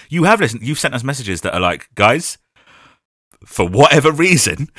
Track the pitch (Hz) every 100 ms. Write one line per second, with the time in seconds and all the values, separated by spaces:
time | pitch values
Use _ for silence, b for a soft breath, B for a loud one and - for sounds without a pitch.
0 | B 170 175 214 131 113 117 151 143 123
1 | 127 139 101 90 95 90 90 78 - -
2 | 104 151 - - _ _ b b b b
3 | _ _ _ _ - - 90 101 147 143
4 | 151 151 185 165 - - 151